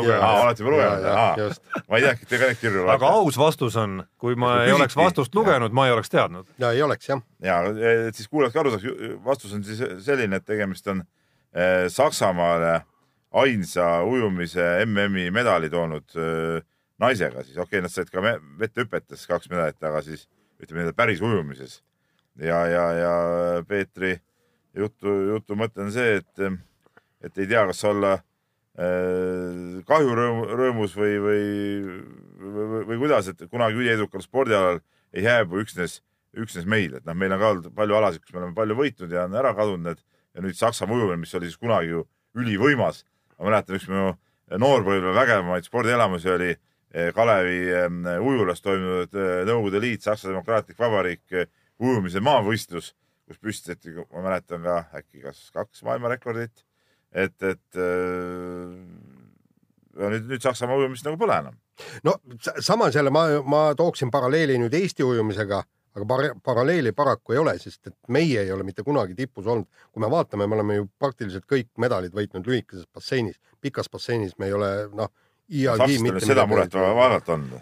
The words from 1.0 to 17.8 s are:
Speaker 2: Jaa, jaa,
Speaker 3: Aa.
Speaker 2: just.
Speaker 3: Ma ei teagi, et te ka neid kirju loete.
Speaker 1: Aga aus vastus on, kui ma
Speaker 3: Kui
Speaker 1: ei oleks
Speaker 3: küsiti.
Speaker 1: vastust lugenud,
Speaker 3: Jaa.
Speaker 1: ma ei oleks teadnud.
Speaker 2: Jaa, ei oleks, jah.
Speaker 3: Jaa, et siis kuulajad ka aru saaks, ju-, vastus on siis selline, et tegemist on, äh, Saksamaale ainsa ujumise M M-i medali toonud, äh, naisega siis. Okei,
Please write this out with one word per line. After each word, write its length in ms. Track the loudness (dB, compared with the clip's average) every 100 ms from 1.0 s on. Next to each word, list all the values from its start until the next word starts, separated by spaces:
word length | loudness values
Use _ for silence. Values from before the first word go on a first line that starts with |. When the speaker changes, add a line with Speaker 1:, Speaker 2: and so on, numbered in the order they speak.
Speaker 2:
Jaa, 80 | 2
jaa, 140 | 4 4
Speaker 3:
Aa. 80 | 2
Speaker 2:
just. 400 | -2 -6 -10 -10
Speaker 3:
Ma 160 | -2 2
ei 80 | 2
teagi, 160 | 2
et 80 | -2
te 80 | 2
ka 80 | 2
neid 140 | 2
kirju 160 | 0 2
loete. 160 | 4 4
Speaker 1:
Aga 160 | 6 6
aus 180 | 4 4
vastus 320 | 2 2 -2 0
on, 240 | -2 -4 -10 -8
kui 240 | -4 0
ma 160 | 2 4
Speaker 3:
Kui 160 | 6
Speaker 1:
ei 20 |
oleks 220 | 6 4 4
Speaker 3:
küsiti. 80 |
Speaker 1:
vastust 320 | 2 4 0 2
lugenud, 320 | 4 4 2
Speaker 3:
Jaa. 100 | 2
Speaker 1:
ma 40 | 4
ei 80 |
oleks 220 | 2 2 2
teadnud. 320 | 0 -2 -14 -4
Speaker 2:
Jaa, 140 | 0
ei 100 | 2 0
oleks, 240 | -2 -4
jah. 100 | -6 -6 _
Speaker 3:
Jaa, 160 | 0 0 0 0 2 2 0
et 100 | -6
siis 140 | -6
kuulajad 240 | 0 2 2
ka 80 |
aru 100 | 0
saaks, 140 | 0 -6
ju-, 260 | -8 -10 -8
vastus 300 | -4 -4 -4 -8
on 80 | -8
siis 160 | -8 -8 -6
selline, 360 | -2 0 0 -2
et 60 | -2
tegemist 420 | -2 -2 -4 -4
on, 80 | -6 -6 _ _ _ _ 0
äh, 300 | 2 4 2
Saksamaale 800 | 2 2 2 0 2 2 2 2 0 -2 _ _ _ _ 2
ainsa 480 | 2 2 -2 0 2 2
ujumise 640 | 2 0 0 -2 -4 -2 0 2
M 140 | 0 0 0
M-i 240 | 0 -2
medali 380 | 0 2 2 0
toonud, 460 | -2 -2 -6 -10 -6
äh, 420 | -4 -2 -2 -4 -8 _ _ -2
naisega 460 | 0 0 -2 -6 -12
siis. 100 | -8
Okei, 160 | -4 -4